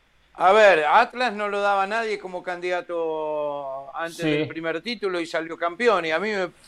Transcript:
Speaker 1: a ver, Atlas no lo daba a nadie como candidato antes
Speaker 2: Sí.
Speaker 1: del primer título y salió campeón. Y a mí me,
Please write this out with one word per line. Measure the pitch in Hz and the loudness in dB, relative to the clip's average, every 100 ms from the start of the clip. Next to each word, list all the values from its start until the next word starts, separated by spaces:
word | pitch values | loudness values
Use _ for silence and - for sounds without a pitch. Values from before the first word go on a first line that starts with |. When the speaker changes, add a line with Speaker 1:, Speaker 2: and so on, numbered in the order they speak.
| _ _ _ | _ _ _
Speaker 1:
a | - 180 | 2 6
ver, | 214 208 165 | 8 8 6
Atlas | 151 196 240 240 247 | 6 4 4 0 -4
no | 208 208 | -2 -4
lo | 202 | -2
daba | 202 196 | 0 0
a | 190 | 0
nadie | 226 220 202 | -2 -4 -6
como | 190 180 | -8 -10
candidato | 180 175 180 175 175 170 160 156 151 151 147 143 139 135 139 | -8 -6 -4 -4 -4 -4 -4 -4 -4 -4 -4 -6 -8 -10 -12
antes | 151 165 165 | -10 -10 -4
Speaker 2:
Sí. | 160 | -2
Speaker 1:
del | 147 151 | -2 -4
primer | 165 165 165 | -6 -4 -4
título | 208 226 196 175 | -6 -6 -4 -4
y | 160 | -4
salió | 165 165 160 | -4 -6 -4
campeón. | 170 175 240 185 160 | -6 0 2 2 0
Y | |
a | 160 | -2
mí | 214 | -2
me, | 202 175 - | -4 -4 -8